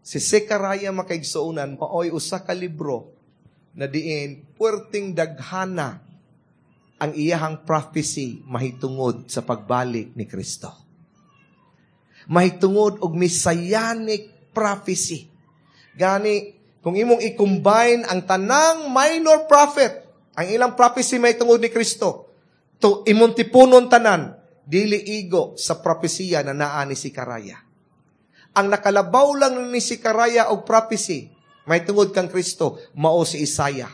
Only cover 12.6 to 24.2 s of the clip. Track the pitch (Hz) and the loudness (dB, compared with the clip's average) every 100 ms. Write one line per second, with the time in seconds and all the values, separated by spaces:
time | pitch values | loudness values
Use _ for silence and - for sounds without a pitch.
12.6 | 190 196 208 208 175 160 180 - 185 170 | 0 2 2 0 -6 -2 -2 0 -2 -2
13.6 | 175 214 226 226 220 214 214 _ _ - | -2 -2 -2 -6 -6 -6 -8 _ _ -4
14.6 | 214 202 - 185 - 160 - _ _ _ | -4 -4 -6 -6 -6 -8 -14 _ _ _
15.6 | _ _ _ - 185 196 214 208 202 - | _ _ _ -2 0 0 0 -2 -4 -20
16.6 | _ _ 170 185 240 240 214 - 202 190 | _ _ -6 -2 2 2 2 0 0 2
17.6 | 156 220 240 240 233 185 185 190 196 269 | 4 4 4 2 0 -6 -2 -2 2 2
18.6 | 311 320 294 262 294 330 320 311 311 285 | 4 2 -2 0 2 0 4 4 6 6
19.6 | 294 285 247 - - _ _ - 180 220 | 6 4 0 0 -20 _ _ -8 -4 0
20.6 | 247 - 247 247 247 254 240 233 240 233 | 0 4 2 4 -2 2 2 2 4 4
21.6 | 226 226 226 - 196 - - _ _ _ | 4 -2 -2 -2 -4 -6 -16 _ _ _
22.6 | _ _ 214 202 - 214 233 233 233 254 | _ _ 2 2 2 4 4 4 2 8
23.6 | 262 254 247 240 226 180 | 10 10 8 4 6 0